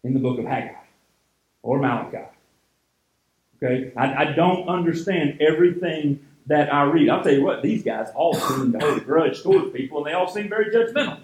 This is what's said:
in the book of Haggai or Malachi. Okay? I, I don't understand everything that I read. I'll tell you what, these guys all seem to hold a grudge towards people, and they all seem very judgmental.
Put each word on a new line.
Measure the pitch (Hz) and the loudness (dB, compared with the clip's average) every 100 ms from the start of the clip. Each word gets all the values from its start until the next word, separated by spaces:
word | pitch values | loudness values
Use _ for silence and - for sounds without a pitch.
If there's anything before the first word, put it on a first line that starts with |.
in | 123 | 0
the | 131 | 0
book | 131 120 | 0 -2
of | |
Haggai | 127 123 104 - - _ _ _ _ _ _ _ | -4 -6 -6 -16 -20 _ _ _ _ _ _ _
or | 113 139 | -4 0
Malachi. | 135 117 - - - _ _ _ _ _ _ _ _ _ _ _ _ _ | 0 -2 -6 -14 -16 _ _ _ _ _ _ _ _ _ _ _ _ _
Okay? | 131 127 - 117 | -2 -2 -4 -4
I, | 135 | -2
I | - 147 | 0 0
don't | 143 175 180 - | 2 2 2 -2
understand | 180 165 165 - 175 143 139 | -2 0 -2 -2 0 -2 2
everything | 151 160 175 170 175 156 147 139 - _ - | 2 4 2 2 -4 -2 -2 -2 -8 _ 0
that | 151 143 | 2 2
I | 143 | 2
read. | 143 160 - | 4 4 4
I'll | - | 4
tell | - | 2
you | 139 | 2
what, | 147 - | 2 0
these | - 110 | -2 -2
guys | 107 110 113 | -4 -6 -6
all | - 165 | -2 0
seem | - - 135 131 | 0 -2 -2 -2
to | 113 | 0
hold | 113 - | 0 -2
a | |
grudge | - 156 147 - | 0 2 2 -2
towards | 180 190 - | 2 4 2
people, | - 135 147 | -6 -6 -6
and | 147 | -4
they | |
all | 175 180 | -2 -2
seem | 208 202 | -4 -4
very | 214 214 | -2 2
judgmental. | 233 233 277 233 - | 2 2 -2 -4 -6